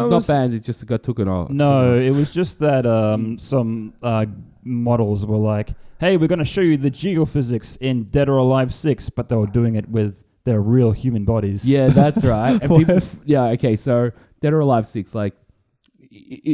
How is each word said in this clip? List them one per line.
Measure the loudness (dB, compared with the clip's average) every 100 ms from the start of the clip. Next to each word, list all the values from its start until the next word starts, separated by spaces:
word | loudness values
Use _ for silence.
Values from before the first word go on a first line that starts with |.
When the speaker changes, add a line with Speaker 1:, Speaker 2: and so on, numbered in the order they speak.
| 2
Speaker 1:
it |
Speaker 2:
not | 2
Speaker 1:
was | 2
Speaker 2:
banned. | 0 0
It's | -2 -6
just | -10
it | -4
got | -4
taken | -4 -4 -2
off. | -2 -4
Speaker 1:
No, | 0 2 4 4
Speaker 2:
taken | 4 2
off. | 0
Speaker 1:
it |
was | 0
just | -2 -4 -2
that, | 0 2
um, | 2 2 2 0 -4 -8
some, | -4 -2 -2 -6 -10 -8
uh, | -2 -2 -2 -6 -20 _
models | -8 -4 0 0 0 -2 -2
were | 0
like, | 0 -2 -6 -12 -16 -4
"Hey, | 0 2
we're | 2
gonna | 0
show | -2 0
you | 0 2
the | -2
jiggle | -4 -4 -2 0
physics | -2 -2 -6 -8 -8
in | -4 -4
Dead | -2 0 2
or | 2
Alive | 2 2 -2
six," | -2 -4 -4 -6
but | -8 -2
they | -2
were | 0
doing | 0 0 -2
it | -4
with | -2 -4 -6 _ _
their | -2 0
real | 2 4 2
human | 0 -2 -2
bodies. | -2 -2 -2 -2 0
Speaker 2:
Yeah, | 4 6
that's | 6 4 2
right. | 0 0 0 0
Speaker 1:
<laughs> |
Speaker 2:
And | 4
people, | 4 6
Speaker 3:
What? | 2 0 -12
Speaker 2:
yeah, | 0 0 2
okay. | 0 0 -2
So | 0 0 0 -4 _ _
Dead | -2
or | 0
Alive | 2 0 -2
six, | -10 -8
like, | -6 -6 -8 _ _ _ _ _ _
i-, | _
i-, | -20 -20 -10 -6